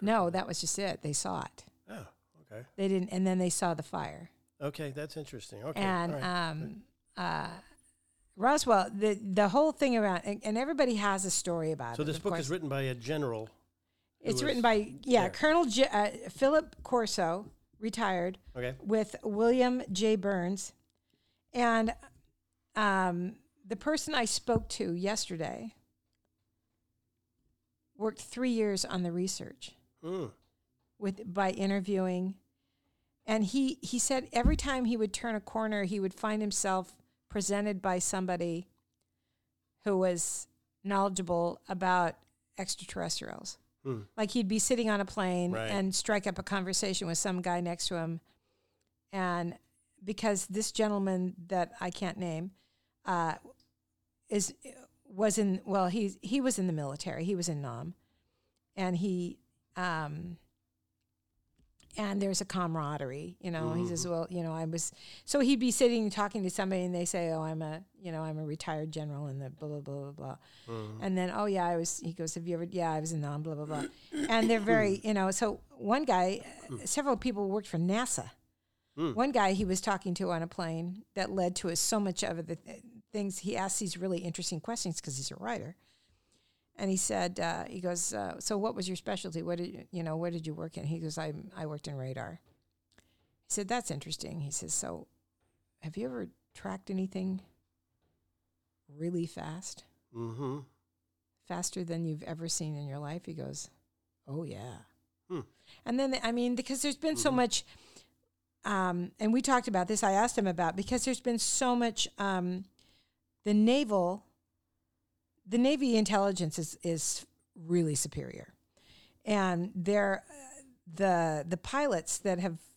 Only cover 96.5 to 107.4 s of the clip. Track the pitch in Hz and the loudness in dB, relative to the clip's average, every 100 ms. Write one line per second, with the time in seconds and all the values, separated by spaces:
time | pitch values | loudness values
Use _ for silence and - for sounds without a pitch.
96.5 | - 196 190 - 190 190 190 185 190 - | -12 -10 -10 -6 -4 -4 -4 -4 -4 -8
97.5 | _ _ _ _ _ _ _ _ _ _ | _ _ _ _ _ _ _ _ _ _
98.5 | _ _ _ _ 143 170 175 165 - 156 | _ _ _ _ -8 -4 -2 -4 -6 -10
99.5 | 165 - - - _ _ 117 117 113 139 | -10 -10 -14 -18 _ _ -8 -6 -4 -6
100.5 | 143 135 _ _ _ _ _ _ _ - | -6 -10 _ _ _ _ _ _ _ -10
101.5 | 175 180 190 170 165 165 151 - 160 165 | -6 -6 -4 -4 -4 -4 -6 -8 -8 -6
102.5 | - 156 147 143 139 147 170 - 160 135 | -4 -4 -6 -8 -8 -8 -10 -10 -10 -8
103.5 | 143 - _ _ _ _ _ - 147 156 | -10 -14 _ _ _ _ _ -10 -8 -8
104.5 | 98 123 - - _ _ _ - 175 - | -10 -12 -14 -20 _ _ _ -10 -8 -8
105.5 | _ - - - 247 269 262 226 240 247 | _ -20 -12 -2 0 0 0 0 0 0
106.5 | 247 262 269 294 - 320 311 302 254 | 0 -2 -2 -2 0 -2 2 2 4